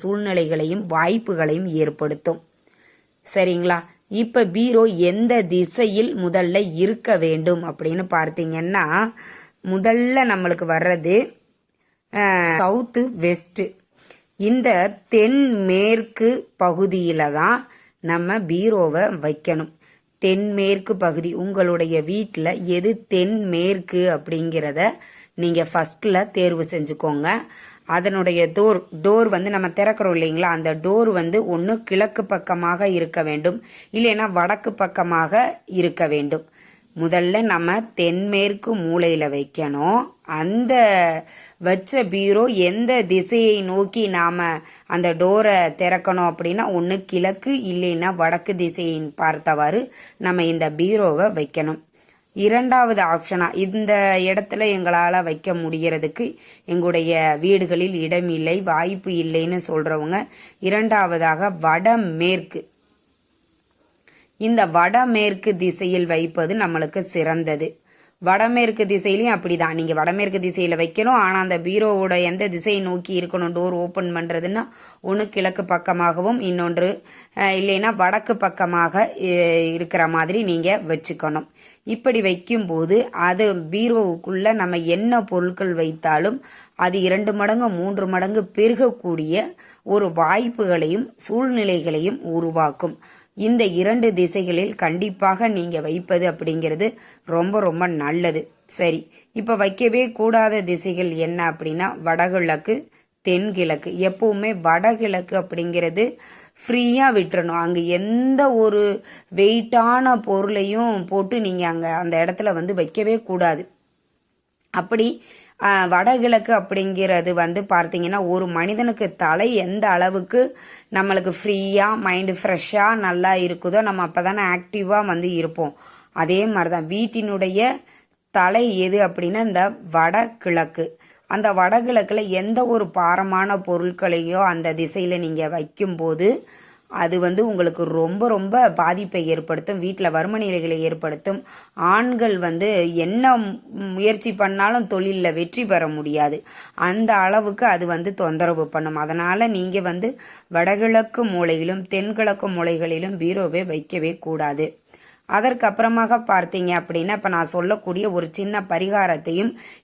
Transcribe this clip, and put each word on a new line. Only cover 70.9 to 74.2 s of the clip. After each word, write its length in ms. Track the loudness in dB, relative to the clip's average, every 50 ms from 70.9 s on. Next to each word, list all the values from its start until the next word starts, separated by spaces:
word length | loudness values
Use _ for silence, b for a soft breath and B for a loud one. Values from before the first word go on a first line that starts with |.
| -2 -2 0 2
ஆனா, 300 | 4 4 4 2 2 0
அந்த 200 | 0 0 -2 -4
பீரோவோட 640 | -2 -2 0 0 2 2 2 0 0 0 2 2
எந்த 260 | 0 0 -2 -2 -4 -4
திசையை 340 | -4 -2 -2 0 0 0
நோக்கி 400 | -2 -4 -4 -6 -6 -4 -4 -4
இருக்கணும் 300 | -4 -4 -4 -4 -4 -2
டோர் 180 | -2 -2 -2 -2
ஓப்பன் 460 | -2 -2 -4 -4 -4 -6 -6 -4 -4
பண்றதுன்னா, 520 | -6